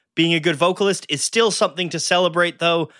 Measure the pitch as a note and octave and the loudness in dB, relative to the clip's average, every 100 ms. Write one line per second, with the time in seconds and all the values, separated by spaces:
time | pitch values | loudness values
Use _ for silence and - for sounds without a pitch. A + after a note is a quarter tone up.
0 | _ - E3 E3 D#3+ D3 E3+ F3+ G3+ F#3+ | _ -2 0 2 0 2 0 2 0 -2
1 | - D3 - A3+ A3+ - G3 D3 F3 D#3+ | -4 -6 -2 0 0 2 -2 -2 -6 -4
2 | - F3+ F3+ E3+ F3 - E3+ E3+ D#3 | -2 0 2 2 -2 0 0 0 -2